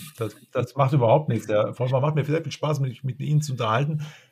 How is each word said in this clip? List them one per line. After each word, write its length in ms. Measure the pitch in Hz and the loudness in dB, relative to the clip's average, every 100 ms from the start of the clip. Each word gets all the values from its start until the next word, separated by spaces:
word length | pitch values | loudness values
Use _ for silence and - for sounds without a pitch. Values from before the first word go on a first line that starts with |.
| 160 - | -16 -8
Das, 160 | 110 - - | -8 -8 -8
das 220 | 127 117 - | -6 -4 0
macht 160 | 131 | 2
überhaupt 340 | 143 113 147 151 | 4 6 4 4
nichts, 180 | 113 - | -2 0
Herr 260 | 107 - | 0 0
Vollmer. 260 | - 123 131 | -2 -2 0
Macht 140 | 143 | 0
mir 100 | 151 | 0
sehr 180 | 143 160 | 0 -2
viel 100 | 156 | -4
Spaß, 280 | - 151 139 | -6 -2 0
mich 240 | 135 110 | -2 -4
mit 160 | 131 123 | -8 -6
Ihnen 220 | 135 151 | 0 0
zu 100 | 151 | 0
unterhalten. 500 | 123 110 113 143 156 - - _ | -2 0 0 0 -2 -6 -14 _